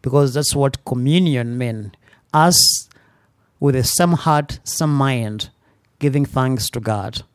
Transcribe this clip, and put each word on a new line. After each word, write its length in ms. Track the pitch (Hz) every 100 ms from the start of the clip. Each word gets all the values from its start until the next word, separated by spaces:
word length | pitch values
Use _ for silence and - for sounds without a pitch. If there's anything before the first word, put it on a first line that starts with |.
because 320 | 131 139 139
that's 200 | 131 139
what 300 | 143 139 -
communion 720 | - 123 131 170 180 131 117 123
means. 360 | 123 110 104 - _ _ _
Us 540 | 156 165 175 - - - _ _ _ _ _ _ _
with 140 | 143
the 100 | 131
same 280 | 117 - 175
heart, 480 | 165 - 151 147 -
same 300 | - - 156
mind, 560 | 139 135 127 110 107 - _ _ _ _ _
giving 260 | 143 139
thanks 440 | 143 135 131 131 -
to 100 | 127
God. 420 | 107 107 101 - -